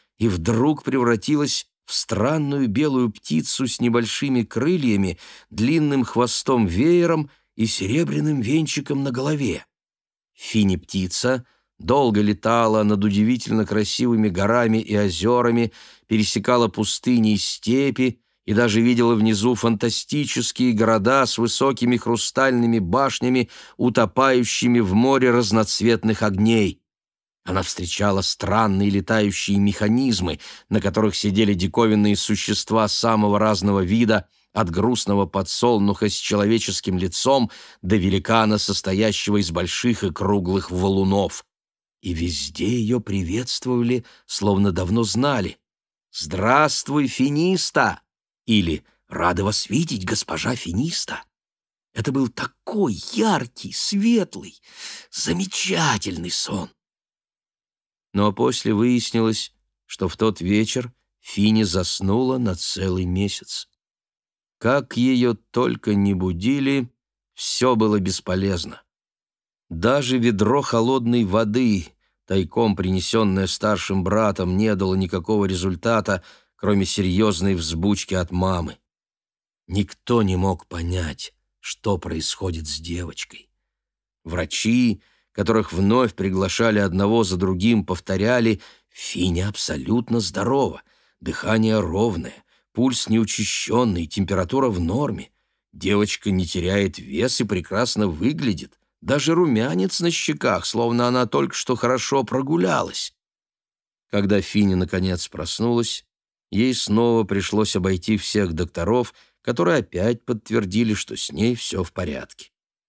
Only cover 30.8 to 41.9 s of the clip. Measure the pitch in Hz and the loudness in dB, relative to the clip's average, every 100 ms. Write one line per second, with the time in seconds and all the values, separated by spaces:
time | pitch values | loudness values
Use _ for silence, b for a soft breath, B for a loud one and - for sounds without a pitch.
30.8 | 98 110 107 - 104 98 104 95 92 - | 0 0 0 0 0 2 2 2 0 2
31.8 | 113 107 104 101 - 104 - 110 - 110 | 2 4 4 2 0 -2 -2 -4 0 0
32.8 | 107 - 117 107 104 104 107 98 101 98 | 2 0 2 2 2 2 2 2 2 0
33.8 | 90 113 113 110 - _ _ - 87 85 | 2 2 2 2 -2 _ _ -4 -2 0
34.8 | 113 120 - 101 98 98 92 - 120 110 | 0 0 0 0 0 -2 -4 0 2 2
35.8 | 101 98 107 - - 104 104 113 - 92 | 2 0 -2 -2 -2 0 2 0 -2 -4
36.8 | - 92 92 - 127 139 117 B B B | -4 -2 -2 -2 0 2 0 B B B
37.8 | 92 107 92 92 - 113 107 107 - 95 | 0 2 2 0 2 2 4 2 0 -4
38.8 | 95 95 110 101 - 104 85 82 87 - | -2 0 0 0 0 0 0 -2 -4 -2
39.8 | 120 110 98 - 98 101 90 95 87 90 | 0 0 -2 -2 0 0 0 -2 -2 -2
40.8 | 98 98 95 98 90 - - _ _ _ | 0 2 2 2 0 -4 -14 _ _ _
41.8 | _ | _